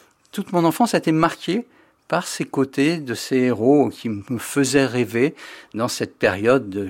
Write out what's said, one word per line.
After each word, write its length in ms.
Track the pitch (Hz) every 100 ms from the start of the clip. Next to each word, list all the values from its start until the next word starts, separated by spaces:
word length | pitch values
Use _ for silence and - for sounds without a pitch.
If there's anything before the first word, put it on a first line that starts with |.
| _ _ _
toute 220 | - 185
mon 120 | 175
enfance 300 | 165 - 240
a 40 | 170
été 120 | 165
marquée 560 | 160 165 - - 208 - _ _ _ -
par 220 | 170 -
ces 160 | -
côtés 540 | 156 - 135 135 147 170
de 160 | 131
ces 240 | 110 - 131
héros 500 | 127 104 120 147 120
qui 200 | - 120
me 300 | 101 - 117
faisaient 480 | - 143 131 139 131
rêver 480 | 123 110 117 147 - - - -
dans 140 | 107 120
cette 280 | - 123 -
période 540 | 113 95 113 135 104
de, 160 | 98